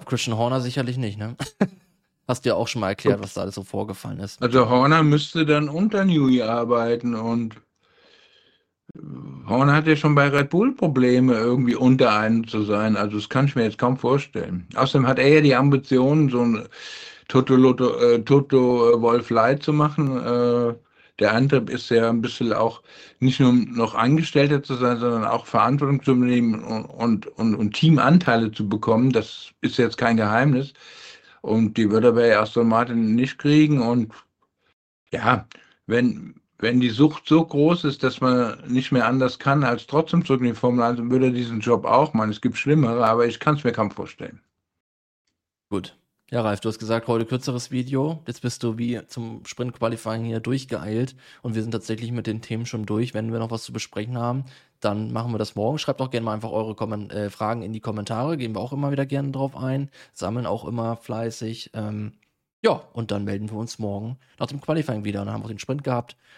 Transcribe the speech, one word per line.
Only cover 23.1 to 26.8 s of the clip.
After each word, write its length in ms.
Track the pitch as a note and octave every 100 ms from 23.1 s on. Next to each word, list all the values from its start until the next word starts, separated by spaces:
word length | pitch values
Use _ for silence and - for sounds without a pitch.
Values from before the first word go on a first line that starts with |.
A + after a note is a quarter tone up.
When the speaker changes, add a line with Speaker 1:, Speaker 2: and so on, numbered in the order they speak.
| _
Speaker 2:
nicht 200 | C3 C3
nur 120 | C3
noch 420 | B2 G#2+ A#2+ A2+
Angestellter 680 | - A#2+ D#3 D#3+ D3 C#3+ C#3+
zu 120 | C#3+
sein, 240 | B2+ B2 A#2
sondern 260 | A#2+ A#2
auch 220 | A2 A#2+ -
Verantwortung 560 | A2+ A2+ C#3+ C#3+ C#3
zu 100 | -
übernehmen 500 | B2+ B2 B2 A#2 A2
und, 220 | - A2